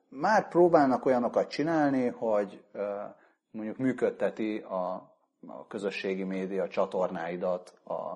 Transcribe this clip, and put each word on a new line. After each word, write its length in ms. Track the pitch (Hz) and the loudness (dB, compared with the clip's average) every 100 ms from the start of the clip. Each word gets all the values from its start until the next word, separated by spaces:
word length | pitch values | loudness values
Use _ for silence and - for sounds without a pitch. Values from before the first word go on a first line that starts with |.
| _ | _
már 400 | 135 180 208 - | -4 2 2 4
próbálnak 560 | 170 175 165 135 120 | 4 8 8 6 4
olyanokat 440 | 139 123 120 104 - | 4 2 2 0 0
csinálni, 600 | - 156 160 143 135 123 | -2 0 2 2 2 0
hogy, 560 | 117 113 104 101 - - | -2 0 0 0 -8 -16
ö, 280 | 107 101 101 107 - _ _ _ | -8 -6 -6 -10 -16 _ _ _
mondjuk 260 | 110 107 - | -10 -8 -2
működteti 840 | 131 123 107 - 98 - 110 107 | -2 2 0 0 -4 -2 -4 -4
a, 540 | - 95 90 92 - _ _ _ 90 | -6 -4 -4 -6 -12 _ _ _ -18
a 200 | - - | -16 -12
közösségi 560 | 107 98 - 101 95 | -6 -4 -4 -4 -2
média 440 | 95 95 95 98 87 | -4 -4 -4 -2 -2
csatornáidat 1080 | 107 92 95 90 87 85 90 90 90 - - | -2 -2 0 -2 -4 -6 -4 -2 -4 -8 -20
a, 80 | - 82 - | -8 -6 -6